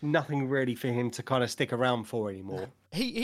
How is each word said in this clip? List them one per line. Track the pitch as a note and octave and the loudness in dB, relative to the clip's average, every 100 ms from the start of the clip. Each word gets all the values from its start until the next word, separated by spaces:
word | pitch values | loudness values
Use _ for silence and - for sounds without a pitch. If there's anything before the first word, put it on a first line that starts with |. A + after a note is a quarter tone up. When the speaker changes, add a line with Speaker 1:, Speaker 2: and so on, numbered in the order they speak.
Speaker 1:
nothing | D3 D#3 C#3+ C#3+ C3 | 0 2 2 0 2
really | C3+ B2+ A#2 | 2 0 0
for | C3 | 0
him | A#2+ B2 | 0 0
to | - | -4
kind | - C3 | 0 2
of | A#2 | 2
stick | - C3+ | 0 0
around | A#2+ B2+ A#2+ A2 | 2 2 2 0
for | A#2+ G#2 | -2 -2
anymore. | F#2+ G2 F#2+ | -4 -6 -6
Speaker 2:
No. | G2 - _ | -8 -12 _
He, | E3 B3+ A3+ | -2 -2 -2